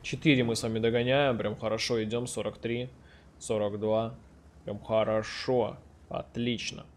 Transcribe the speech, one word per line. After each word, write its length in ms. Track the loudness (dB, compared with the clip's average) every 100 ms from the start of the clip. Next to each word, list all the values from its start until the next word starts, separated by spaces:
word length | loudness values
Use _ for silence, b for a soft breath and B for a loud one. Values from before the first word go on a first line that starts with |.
четыре 420 | -8 0 4 6
мы 120 | 4 0
с 60 |
вами 160 | -2 0
догоняем. 580 | 2 2 4 4 4 2
Прям 200 | -2 -2
хорошо 460 | -2 -2 0 0
идем. 240 | 0 -2 -4
Сорок 300 | -4 -6 -4
три, 320 | -4 -4 -6 b b b b -10
сорок 400 | -4 0 0 0
два. 360 | 0 2 0 -6 -18 -20 -20 -12
Прям 180 | -10 -8
хорошо. 920 | 0 2 4 2 -2 -4 0 2 0 -4 -16 -20 -10
Отлично. 760 | -8 -6 -4 -2 -4 -6 -10 -16